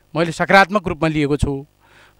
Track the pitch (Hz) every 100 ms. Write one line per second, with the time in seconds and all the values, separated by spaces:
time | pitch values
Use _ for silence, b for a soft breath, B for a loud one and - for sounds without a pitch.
0 | _ 147 170 - 170 190 190 208 180 165
1 | 160 156 143 147 143 139 143 _ b b
2 | b b